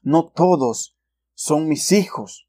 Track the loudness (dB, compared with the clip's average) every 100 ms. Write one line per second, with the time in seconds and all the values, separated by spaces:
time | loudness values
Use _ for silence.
0 | 0 0 0 0 2 2 0 -4 -10 _
1 | _ _ _ -12 -4 -2 0 -2 2 0
2 | 0 -8 -14 -20